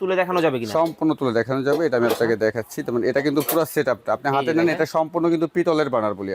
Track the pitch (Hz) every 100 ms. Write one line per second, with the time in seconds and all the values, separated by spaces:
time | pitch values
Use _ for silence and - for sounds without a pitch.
0 | 185 185 180 180 165 127 113 151 165 -
1 | 156 147 131 113 113 135 131 151 160 123
2 | 117 113 117 110 110 113 110 - 139 120
3 | 104 131 143 156 143 156 156 156 131 113
4 | - 110 139 139 139 160 170 156 156 165
5 | 160 170 170 165 160 175 170 156 147 120
6 | 107 98 98